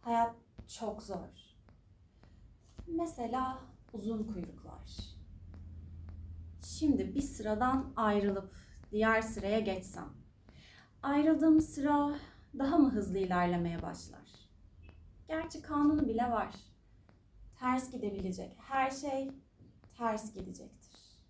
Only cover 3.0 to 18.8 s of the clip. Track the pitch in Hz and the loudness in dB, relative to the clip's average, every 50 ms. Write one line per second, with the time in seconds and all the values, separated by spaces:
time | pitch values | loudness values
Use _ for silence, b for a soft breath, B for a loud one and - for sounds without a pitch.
3 | 339 320 - - 240 226 240 254 262 262 262 262 - - - - - - - 220 | -2 -4 -4 -6 -6 -4 -2 -2 -2 -2 -4 -8 -12 -18 -20 -20 -20 -14 -12 -8
4 | 196 214 226 214 208 - 214 180 175 - - - - - - - - - - - | -6 -4 -4 -4 -4 -4 -6 -8 -8 -8 -12 -16 -16 -16 -16 -16 -16 -16 -12 -12
5 | - - - - - - - - - - - - - - - - - - - - | -12 -12 -14 -18 -18 -18 -18 -18 -18 -18 -16 -16 -16 -16 -16 -16 -16 -16 -16 -14
6 | - - - - - - - - - - - - - - - - 302 294 262 196 | -14 -14 -14 -14 -12 -12 -12 -14 -14 -16 -16 -16 -14 -12 -8 -2 2 2 4 4
7 | 190 - - 277 269 - - - - 214 214 214 247 254 269 269 262 - - - | 2 -2 -2 -2 -2 -2 -4 -4 -2 -2 0 2 2 2 2 2 0 -2 -2 0
8 | 226 214 208 208 196 202 196 196 190 B B B B B B B B - - 208 | 2 4 4 4 4 2 0 0 -4 B B B B B B B B -6 -2 2
9 | 214 220 226 220 220 220 - 208 190 196 208 220 214 196 190 185 - - - 175 | 4 4 4 4 2 0 -4 -2 -2 0 0 2 2 0 -2 -4 -4 -8 -10 -10
10 | 170 - - - - - - - - B B B B B B B B B B - | -12 -12 -14 -18 -20 -20 -20 -20 -20 B B B B B B B B B B -8
11 | - 277 277 285 302 320 320 277 285 320 311 311 311 - - 294 269 294 294 294 | -2 2 4 6 6 6 6 6 8 8 8 8 8 4 -2 -2 2 4 4 4
12 | 285 285 294 B B B B B B B - 233 269 269 311 339 285 262 - 214 | 4 2 0 B B B B B B B -6 -2 0 4 6 8 8 6 6 2
13 | 196 185 180 196 190 180 180 180 175 175 175 175 175 170 170 170 - 170 - - | -2 0 0 0 0 2 2 2 4 4 2 2 0 0 -2 -4 -6 -6 -8 -10
14 | - - - - - - - - - - - - - - - - - - - - | -12 -16 -18 -20 -20 -20 -20 -20 -20 -20 -20 -20 -20 -20 -20 -20 -20 -20 -20 -20
15 | - - - - - - 311 320 330 339 - 302 - - 311 294 294 294 302 294 | -20 -20 -20 -20 -12 -6 -6 -4 -4 -6 -10 -12 -8 -2 2 4 6 6 6 6
16 | 277 226 226 226 247 247 233 214 196 - - - - - - _ _ _ - - | 4 2 2 2 2 2 2 0 -2 -2 -8 -16 -18 -20 -20 _ _ _ -20 -20
17 | - _ - - _ _ _ - - - - - 254 254 254 262 254 - - 240 | -20 _ -20 -20 _ _ _ -20 -20 -20 -16 -4 0 0 0 0 0 -4 -6 -4
18 | 208 202 196 190 180 190 185 185 - - - - - - 269 269 | -4 -4 -4 -2 -4 -4 -4 -4 -8 -12 -14 -18 -10 -2 0 2